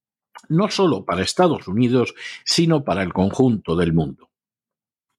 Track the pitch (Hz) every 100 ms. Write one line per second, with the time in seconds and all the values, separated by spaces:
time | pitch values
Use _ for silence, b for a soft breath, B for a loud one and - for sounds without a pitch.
0 | _ _ _ - - 160 208 - 185 98
1 | 98 90 95 - 180 113 - 101 123 127
2 | 113 B B B - - 165 156 135 90
3 | 92 95 95 - 131 107 - 82 85 82
4 | 73 67 _ _ _ _ _ _ _ _
5 | _